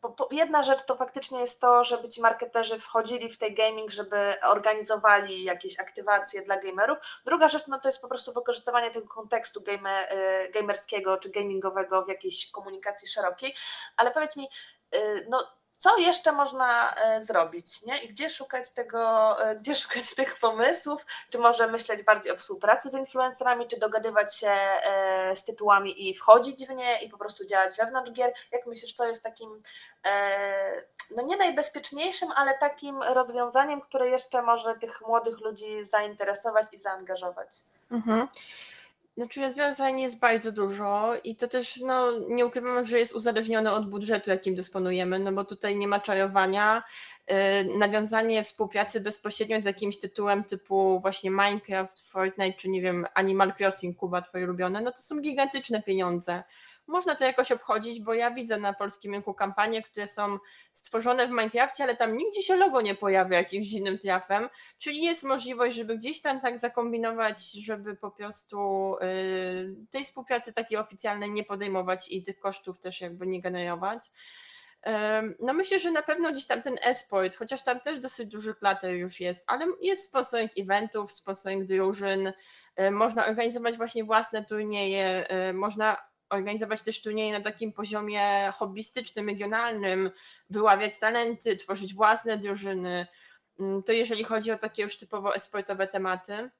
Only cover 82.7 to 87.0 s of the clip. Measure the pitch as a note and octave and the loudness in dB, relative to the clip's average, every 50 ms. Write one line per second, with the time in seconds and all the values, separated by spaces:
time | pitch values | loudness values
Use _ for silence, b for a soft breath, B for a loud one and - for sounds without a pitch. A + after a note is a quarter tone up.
82.7 | b - F#3+ G3 G3+ G#3 A3 A#3+ A3 A3+ A3 - A3 A3 A#3 A#3 A#3 A#3+ A#3 A#3 | b 0 0 2 4 4 2 2 2 0 0 0 0 0 -2 -2 -2 -2 -2 -2
83.7 | A#3 A3+ A#3 A#3 - A3+ A3 G#3+ A3 A3 A3+ - - G#3+ G#3 - G#3+ G#3+ G#3+ G#3 | -2 -2 -6 -4 -4 -6 -2 2 2 2 2 2 -6 -6 -6 -6 -6 -4 -4 -4
84.7 | G#3 G3+ G3 G3 G3 G3 F#3+ F#3 F#3 F#3 - - F#3+ F#3 F#3 F#3 F#3 F#3+ G3 G#3+ | -2 -2 -2 0 0 0 0 0 0 -2 -2 -2 -2 -2 -2 -2 -2 -2 -4 -4
85.7 | G3+ G#3+ G#3+ G#3+ G3+ - - _ _ _ _ _ G3 G3 F#3+ G3+ G#3 G#3+ A3 G3+ | -2 0 0 0 0 -2 -6 _ _ _ _ _ -4 -4 -2 -4 -4 -4 -2 -4
86.7 | A3 G#3+ - G#3+ A3+ - | -4 -4 -4 -6 -8 -6